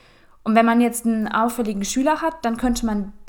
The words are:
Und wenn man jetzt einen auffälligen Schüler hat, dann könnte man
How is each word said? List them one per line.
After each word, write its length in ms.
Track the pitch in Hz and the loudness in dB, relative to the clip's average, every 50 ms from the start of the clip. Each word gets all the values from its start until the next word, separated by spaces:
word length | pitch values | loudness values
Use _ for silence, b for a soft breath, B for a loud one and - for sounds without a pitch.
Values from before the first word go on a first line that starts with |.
| b b b b b b b b - | b b b b b b b b -4
Und 120 | 220 214 | 2 4
wenn 100 | 226 226 | 4 4
man 160 | 233 233 240 | 6 4 4
jetzt 240 | 240 240 233 - - | 4 2 0 -2 -2
einen 220 | 233 226 220 214 | -2 -2 0 -2
auffälligen 580 | - - 214 226 240 233 - 233 214 208 202 196 | -2 0 0 0 0 -2 -2 -4 -4 -4 -4 -6
Schüler 360 | - - 254 269 302 311 311 | -4 -2 0 0 2 0 0
hat, 220 | 330 320 320 - - | 0 -4 -4 -2 -4
dann 140 | 233 226 | -4 -2
könnte 280 | 233 - 254 240 233 - | 0 0 0 0 0 -2
man 280 | 226 208 208 196 202 - - - | -2 -2 -2 -4 -6 -10 -10 -6